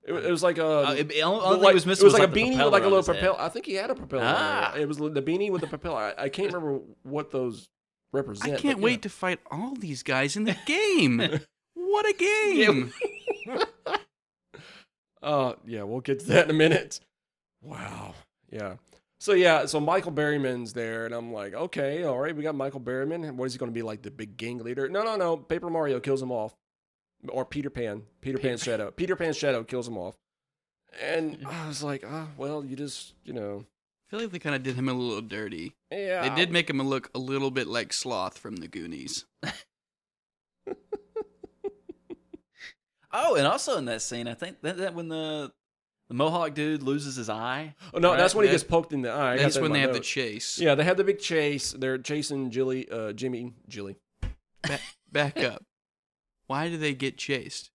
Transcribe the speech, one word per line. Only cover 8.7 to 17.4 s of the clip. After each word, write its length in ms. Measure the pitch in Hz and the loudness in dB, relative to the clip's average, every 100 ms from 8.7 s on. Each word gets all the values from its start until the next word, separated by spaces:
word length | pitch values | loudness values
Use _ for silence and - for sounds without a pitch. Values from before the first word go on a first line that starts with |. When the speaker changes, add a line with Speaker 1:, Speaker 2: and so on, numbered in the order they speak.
| 240 | 2
Speaker 1:
but 60 | |
Speaker 3:
wait 80 | 214 | 2
Speaker 1:
yeah. 60 | 247 | 0
Speaker 3:
to 60 | 208 | -4
fight 280 | - 185 180 - | -4 -4 -4 -6
all 220 | 143 240 269 | -8 -6 -8
these 260 | 190 131 | -8 -8
guys 320 | - 131 139 196 | -2 0 2 0
in 80 | |
the 120 | 214 180 - | -2 -2 -2
game. 540 | 330 427 359 151 117 | 0 4 6 6 4
Speaker 1:
<laughs> 540 | 110 151 - _ _ | 2 -2 -6 _ _
Speaker 3:
What 320 | - 359 415 427 | -6 0 2 2
a 80 | 403 | 2
Speaker 2:
Yeah. 480 | 359 427 427 349 - | 2 2 2 4 6
Speaker 3:
game! 200 | 139 123 - 415 - - - - | 4 0 -4 -8 -6 -6 -6 -4
Speaker 1:
<laughs> 180 | 262 440 - - - - _ _ _ _ - - - - _ _ _ | -2 -4 -4 -6 -6 -8 _ _ _ _ -20 -20 -20 -20 _ _ _
Uh, 320 | - 147 127 - | -2 0 0 -2
yeah, 180 | - 113 | -10 -8
we'll 160 | 101 120 | -6 -6
get 160 | 127 135 | -2 -4
to 60 | 127 | 4
that 180 | 170 | 4
in 60 | 156 | 6
a 40 | |
minute. 460 | 156 156 151 - - _ _ _ _ | 6 6 6 0 -14 _ _ _ _